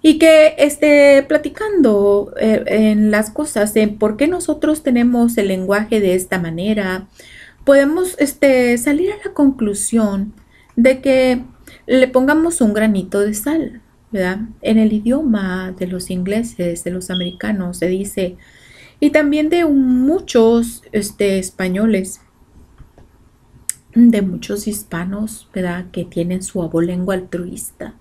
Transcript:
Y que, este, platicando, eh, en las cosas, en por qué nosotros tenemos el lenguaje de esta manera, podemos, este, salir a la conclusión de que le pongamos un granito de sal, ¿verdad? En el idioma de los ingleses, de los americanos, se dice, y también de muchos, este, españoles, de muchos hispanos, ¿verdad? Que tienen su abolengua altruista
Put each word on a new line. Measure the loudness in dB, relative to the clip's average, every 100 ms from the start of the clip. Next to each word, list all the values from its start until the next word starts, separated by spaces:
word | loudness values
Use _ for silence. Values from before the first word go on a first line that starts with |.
Y | 4 6
que, | 6 8 6 4
este, | 0 2 4 6 6 6 4
platicando, | -2 -2 -6 -2 2 2 4 2 2 -2 -2
eh, | 0 0 0
en | 0 2 2 2
las | 0 -2
cosas, | -6 -6 -2 0 0
en | 0 0
por | -2 0
qué | -2
nosotros | -2 -4 -2 -2 -2
tenemos | 0 2 2 2 0 0
el | -2
lenguaje | -2 -2 -2 0 0
de | 2
esta | 0 -2 -4
manera, | -4 -4 -2 -2 -2 -6 -10 -20 -20 -20 -20 _
podemos, | 4 4 4 0 -4 -2
este, | -4 2 2 4 2 0
salir | 0 0 -2
a | -4
la | -10
conclusión | 0 0 2 -4 -4 -2 0 0 -2 -6 -12 _ _ _
de | 2 2 2
que | 0 2 2 0 -6 -20 -20 -20 0
le | 2 4
pongamos | 2 2 2 0 0
un | 0
granito | 2 0 0 -2 -2
de | -2
sal, | -2 -4 -4 -4 -12 _ _ _
¿verdad? | -4 -4 -4 -8 -6
En | 0 2
el | 2
idioma | 0 0 0 0 0 -2 -6 -8
de | -8 -8
los | -8 -6
ingleses, | -6 -4 -4 -4 -6 -6 -6
de | -8
los | -8 -6
americanos, | -6 -6 -8 -6 -4 -6 -4
se | -4
dice, | -4 -6 -6 -6 -8 _ _ _ -20 -20 _
y | 2
también | 2 2 0 0
de | 0 2
muchos, | 2 2 2 2 0 0 2 4 2 -2 -8 -6
este, | -6 -6 -4 -2 -2
españoles, | -4 -6 -4 0 0 0 -4 -14 _ _ _ -20 -20 _ -20 _ -20 _ _ _ _ -16 -16 -16 _
de | 4 4 4
muchos | -2 -6 -8 -8 -6
hispanos, | -10 -10 -8 -8 -8 -8 -10 _
¿verdad? | -8 -6 -6 -10
Que | -10 -8
tienen | -6 -4 -6
su | -6 -6
abolengua | -4 -2 -2 -4 -4 -6
altruista | -6 -10 -10 -14 -16 _ -18 -18